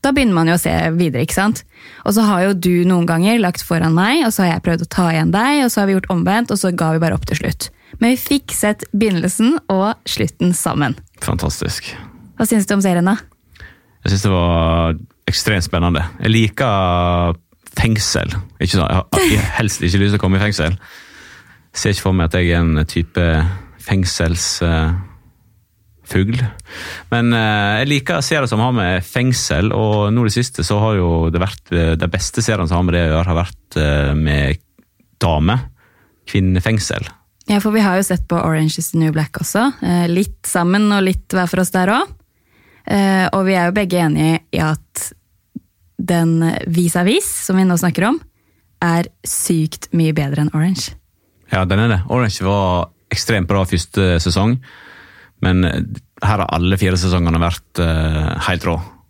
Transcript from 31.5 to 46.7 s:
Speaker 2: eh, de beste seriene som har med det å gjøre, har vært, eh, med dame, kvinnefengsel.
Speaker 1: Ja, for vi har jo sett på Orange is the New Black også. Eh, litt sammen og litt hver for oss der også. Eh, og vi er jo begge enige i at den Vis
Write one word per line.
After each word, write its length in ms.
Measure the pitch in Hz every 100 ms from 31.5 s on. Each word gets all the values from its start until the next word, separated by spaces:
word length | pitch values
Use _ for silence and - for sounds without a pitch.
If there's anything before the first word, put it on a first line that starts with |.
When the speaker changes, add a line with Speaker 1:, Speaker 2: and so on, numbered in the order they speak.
| - _
Speaker 2:
eh, 220 | 87 82 80
de 120 | 87
beste 320 | 92 - -
seriene 260 | 113 107 85
som 100 | 87
har 80 | 90
med 80 |
det 100 | 87
å 80 | 82 78
gjøre, 100 | 87
har 140 | 82
vært, 320 | 90 - _ -
eh, 380 | 76 73 71
med 440 | 73 78 73 69 80 _ _ _ _ _ _
dame, 380 | 87 78 82 120 - - _ _ _ _ -
kvinnefengsel. 800 | 104 95 92 110 110 - - - - _ _ -
Speaker 1:
Ja, 120 | 208
for 100 | 208
vi 80 | 214
har 160 | 202 185
jo 60 |
sett 240 | 196 180 -
på 120 | 170
Orange 360 | 165 156 156 -
is 120 | 165
the 60 | 165
New 140 | 160
Black 200 | 156 151
også. 400 | - 160 196 254 -
Eh, 240 | 175 175 170
litt 340 | 175 - -
sammen 460 | - 180 175 196 214
og 120 | 202
litt 240 | 190 190 -
hver 180 | 190 175
for 120 | 185
oss 100 | 180
der 180 | 190 185
også. 200 | 233 392 - _ _ _ _ _ _ -
Eh, 400 | 202 196 190 185
og 120 | 196 190
vi 60 |
er 120 | 185 175
jo 60 |
begge 260 | 196 196 175
enige 420 | 165 151 156 160 _
i 60 | 160
at 540 | 156 151 - - - - _ _ _ - _ _ _ -
den 420 | 180 175 165 165 165 -
Vis 260 | -